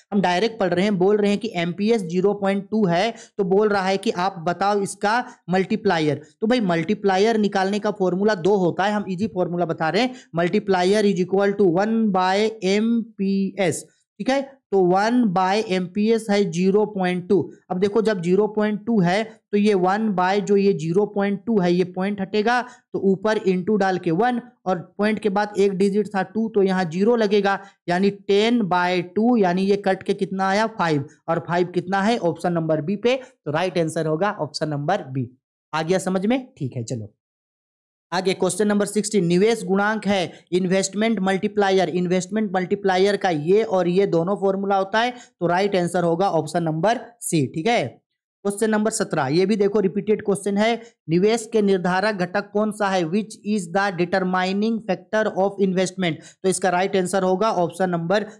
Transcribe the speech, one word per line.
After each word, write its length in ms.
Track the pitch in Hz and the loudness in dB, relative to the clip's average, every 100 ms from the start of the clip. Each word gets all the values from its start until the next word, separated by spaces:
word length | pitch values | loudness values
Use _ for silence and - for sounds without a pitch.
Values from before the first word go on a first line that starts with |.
| _ | _
हम 100 | 202 | 0
डायरेक्ट 380 | 185 180 226 - | 2 2 0 0
पढ़ 140 | 185 | 0
रहे 100 | 175 | 2
हैं, 140 | 202 202 | 0 2
बोल 200 | 185 208 | 2 4
रहे 140 | 202 | 2
हैं 80 | 202 | 0
कि 120 | 220 175 | -4 -4
एमपीएस 460 | 170 175 208 233 | -4 -2 0 0
ज़ीरो 300 | 180 180 190 | 0 0 2
पॉइंट 360 | 202 196 196 196 | 2 0 -2 -2
टू 160 | 220 202 | 0 2
है, 280 | 170 220 226 - - | 2 0 -4 -16 -4
तो 60 | 190 | 2
बोल 240 | 190 214 | 4 4
रहा 140 | 202 | 2
है 140 | 185 196 | 2 0
कि 140 | 220 | 0
आप 260 | - 185 180 165 | -2 -2 -2 -4
बताओ 320 | 175 196 208 | 0 0 0
इसका 420 | 196 - 202 214 - - - | -2 -2 0 0 -2 -12 -2
मल्टीप्लायर। 720 | 185 185 214 214 170 156 139 - _ | 0 0 0 0 2 2 -2 -6 _
तो 60 | 220 | 0
भाई 140 | 254 | 2
मल्टीप्लायर 760 | 196 170 165 208 196 185 214 220 | 2 0 0 0 2 2 4 2
निकालने 420 | 202 196 190 208 | 0 0 0 0
का 120 | 208 | -2
फॉर्मूला 420 | 202 185 175 208 214 | -2 0 2 0 2
दो 180 | 165 208 | 2 2
होता 260 | 180 - | 2 0
है, 100 | 196 | 0
हम 120 | 208 190 | -2 -4
ईजी 180 | 185 220 | -4 -4
फॉर्मूला 380 | 185 175 175 170 | -2 -4 -2 -4
बता 240 | 165 160 | -2 -2
रहे 120 | 170 | 0
हैं, 140 | 247 254 - 160 | -2 -4 -8 -2
multiplier 680 | 175 202 202 185 180 208 208 | 0 0 0 0 2 2 2
is 200 | 180 180 | 2 0
equal 320 | 190 202 202 | 0 0 2
to 160 | 196 165 | 2 2
one 240 | 208 226 220 | 0 0 2
by 360 | 190 185 196 214 220 185 | 2 2 2 0 -2 -2
एमपीएस, 1200 | 202 226 233 226 - 196 196 196 - 185 - - _ _ _ | 0 2 0 -4 -4 -2 0 -2 -2 -2 -2 -8 _ _ _
ठीक 100 | 208 | -2
है। 120 | 269 262 - _ | -2 -4 -12 _
तो 80 | 196 | 2
वन 440 | 180 185 214 247 226 | 4 4 2 2 2
by 300 | 180 185 208 220 | 2 2 0 0
एमपीएस 580 | 185 180 190 214 226 220 | -2 -4 -2 0 0 2
है 140 | 202 196 | 0 2
ज़ीरो 340 | 165 185 196 208 | 2 2 2 0
पॉइंट 400 | 202 180 180 180 | 0 -2 -2 0
टू। 80 | 196 139 - _ | 0 0 -8 _
अब 80 | 185 | -2
देखो 220 | 202 214 | 0 2
जब 200 | 208 202 | 0 0
ज़ीरो 240 | 170 185 208 | 2 2 2
पॉइंट 380 | 208 214 208 208 | 0 -2 -4 -2
टू 140 | 226 | 2
है 220 | 175 190 | 2 0
तो 340 | 220 - _ 208 | -2 -10 _ 0
ये 160 | 208 196 | 2 2
वन 320 | 180 202 220 180 | 2 0 0 0
by 240 | 180 202 | 0 0
जो 160 | 185 202 | 2 2
ये 160 | 196 | 4
ज़ीरो 320 | 180 160 170 208 | 0 0 0 0
पॉइंट 340 | 208 202 202 214 | 0 -2 -2 -2
टू 120 | 220 | 0
है, 120 | 180 | 2
ये 100 | 175 180 | 2 0
पॉइंट 360 | 180 190 202 | -2 -6 -4
हटेगा 400 | 190 214 208 247 233 - _ | -4 -2 0 0 -2 -14 _
तो 60 | 180 | -2
ऊपर 340 | 196 190 214 214 202 | 0 0 0 0 0
into 320 | 185 180 214 | 0 0 0
डाल 180 | 190 185 | 2 0
के 140 | 175 | -2
वन 280 | 165 240 240 - _ - | 0 0 -2 -6 _ -4
और 140 | 185 - - | -4 -6 -4
पॉइंट 220 | 208 214 | -2 0
के 100 | 214 | -2
बाद 240 | 202 208 208 | -2 -2 0
एक 160 | 202 | 0
डिजिट 340 | 190 202 196 208 | 2 0 2 -2
था 160 | 196 | -2
टू, 240 | 185 214 226 | -4 -4 -2
तो 140 | 220 | 0
यहाँ 220 | 190 185 180 | 2 2 -2
ज़ीरो 300 | 165 208 240 | 0 2 2
लगेगा, 440 | 214 208 202 196 - _ - | 2 2 2 -2 -6 _ -4
यानी 200 | 175 196 | 0 0
टेन 500 | 196 - 202 220 240 196 | -2 0 2 4 2 2
by 340 | 180 180 180 175 180 | 0 2 0 -2 0
टू, 200 | 226 247 | 2 4
यानी 260 | 185 180 | 2 2
ये 180 | 196 196 196 | 2 0 0
कट 180 | 185 | -2
के 100 | - | -2
कितना 360 | 202 190 190 190 | -4 -4 -2 0
आया? 180 | 196 226 | 0 0
फ़ाइव। 380 | 220 170 151 123 - - | -2 0 0 -2 -12 -4
और 180 | 165 160 | -4 -2
फ़ाइव 240 | 175 180 | -2 0
कितना 300 | 175 175 196 | -2 -2 -2
है 160 | 196 240 | 0 0
ऑप्शन 340 | 170 160 180 | 0 -2 -2
नंबर 280 | 170 160 156 | -2 0 -2
बी 140 | 151 202 | -2 -2
पे? 180 | 233 262 | 0 -2
तो 360 | 254 _ - | -4 _ -6
राइट 260 | 147 185 175 | -4 -2 -2
आंसर 280 | 165 160 156 | -2 -2 -2
होगा 240 | 156 202 | -2 -2
ऑप्शन 360 | 196 151 - 156 | -2 -8 -6 -6
नंबर 340 | 147 147 202 139 | -4 -2 -4 -4
बी। 240 | 135 120 - _ _ _ | -6 -6 -10 _ _ _
आ 80 | 156 | -6
गया 160 | 160 185 | 0 -2
समझ 260 | 185 190 196 | 0 -2 0
में? 280 | 262 254 | -2 -2
ठीक 220 | - 131 127 | -10 -8 -8
है, 80 | |
चलो 300 | 113 123 104 _ _ _ _ _ _ _ _ _ _ | -8 -8 -10 _ _ _ _ _ _ _ _ _ _
आगे 220 | 175 190 | -4 -2
क्वेश्चन 340 | 185 185 175 208 | 0 -2 0 2
नंबर 180 | 208 202 | 2 0
सिक्सटीन, 400 | 214 208 208 170 | -2 0 0 2
निवेश 380 | 175 214 233 | 4 4 2
गुणांक 420 | 175 196 208 220 190 | 0 0 0 -2 0
है 240 | 202 156 - _ | 0 -2 -8 _
इन्वेस्टमेंट 680 | 180 185 190 190 190 220 214 | -2 0 0 0 -2 -2 0
मल्टीप्लायर। 720 | 190 190 208 208 196 190 170 | 0 0 -2 0 2 2 2
इन्वेस्टमेंट 600 | 180 180 185 180 214 214 | 0 0 0 -2 -4 -2
मल्टीप्लायर 640 | 185 180 202 190 185 196 196 | -2 -2 -2 0 2 2 2
का 120 | 196 | 0
ये 340 | 160 151 202 220 | 0 2 2 4
और 220 | 185 175 | 0 2
ये 200 | 180 202 | 2 2
दोनों 280 | 165 170 196 | 2 0 0
फॉर्मूला 420 | 196 190 196 196 | 0 0 0 0
होता 220 | 190 220 | 0 0
है, 140 | 240 247 - _ | 0 -4 -18 _
तो 80 | 170 | -2
राइट 280 | 175 202 196 | 0 2 0
आंसर 280 | 175 180 | 0 0
होगा 260 | 170 165 196 | 0 2 2
ऑप्शन 340 | 160 151 175 | 0 -2 -2
नंबर 360 | 165 160 190 240 - - | -2 0 0 0 -4 -12
सी, 240 | - 170 127 | -4 -2 0
ठीक 200 | 156 175 | -2 0
है। 160 | 233 135 | 0 -2
क्वेश्चन 840 | - _ _ _ _ 202 202 220 | -8 _ _ _ _ -6 -2 0
नंबर 220 | 214 214 | 0 0
सत्रह, 360 | - 196 160 131 | -2 -4 -2 0
ये 180 | 156 190 | 0 2
भी 100 | 214 | 2
देखो 240 | 196 214 | 2 2
रिपीटेड 440 | 190 196 202 208 208 | 0 -2 -2 -2 0
क्वेश्चन 320 | 196 208 202 | -4 -2 0
है, 240 | 220 233 233 _ - | 0 0 -6 _ -2
निवेश 380 | 170 202 226 226 | 2 2 0 0
के 80 | 220 | 0
निर्धारक 540 | 202 190 175 185 208 208 | 2 2 2 0 0 -2
घटक 320 | 180 202 202 | -4 -4 -4
कौन 200 | 208 214 | -2 -2
सा 180 | 208 202 | -2 0
है? 140 | 190 165 | 0 0
Which 320 | 196 214 - 202 | -2 -4 -10 -4
is 200 | 214 170 | -4 -2
the 160 | 185 202 170 | 0 0 0
determining 840 | 175 190 185 185 185 196 214 226 - | -2 0 0 0 0 0 -2 -4 -4
factor 360 | 180 - 220 214 - | -6 -2 -2 -2 0
of 240 | 196 196 | -2 0
investment? 640 | 196 180 185 185 180 151 - _ | 0 0 -2 -2 -4 -4 -10 _
तो 60 | 190 | -2
इसका 200 | 180 190 | 0 0
राइट 260 | 175 196 196 | 0 0 0
आंसर 280 | 180 196 | 0 0
होगा 280 | 185 185 220 | 0 0 0
ऑप्शन 360 | 180 170 - 185 | 0 -2 -2 -2
नंबर 360 | 175 170 202 214 - | -2 0 -2 -2 -12